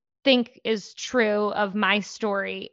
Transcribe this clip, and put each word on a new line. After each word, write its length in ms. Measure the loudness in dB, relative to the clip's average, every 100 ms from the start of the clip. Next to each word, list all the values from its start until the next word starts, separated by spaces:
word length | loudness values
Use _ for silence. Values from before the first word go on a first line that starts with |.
| _ _
think 360 | 4 4 2 -4
is 300 | -4 -4 -4
true 580 | -14 -4 0 2 2 0
of 200 | 0 -2
my 280 | 0 0 0
story 680 | -2 -6 -4 -2 -4 -8 -12